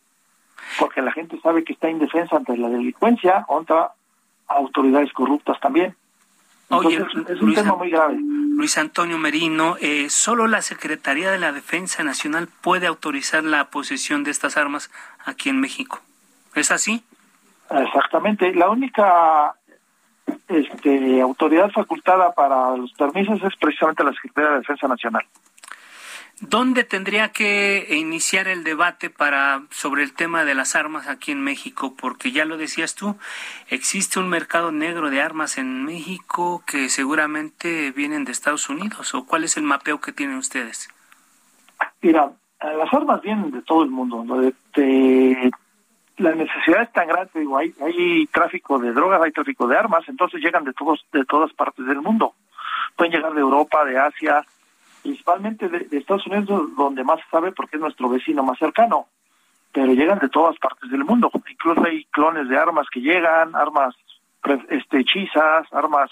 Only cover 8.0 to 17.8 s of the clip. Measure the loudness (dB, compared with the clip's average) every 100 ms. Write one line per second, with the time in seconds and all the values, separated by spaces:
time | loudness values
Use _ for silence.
8 | 2 0 -2 -2 0 0 0 -2 -2 -2
9 | -2 -2 -2 0 0 0 0 0 -2 -2
10 | 0 0 2 2 2 0 -2 -8 -8 -6
11 | -2 -2 0 0 -2 -4 -6 -6 -4 -4
12 | -4 -4 -4 -4 -6 _ 0 0 0 -4
13 | -6 -6 -2 -2 0 0 0 -6 -8 -6
14 | -4 -2 -2 -4 -4 -2 -2 -4 -10 -20
15 | -20 -16 -12 -6 -2 0 -2 -4 -10 -12
16 | _ _ _ _ _ -2 0 0 0 -4
17 | _ _ _ _ _ _ -4 -2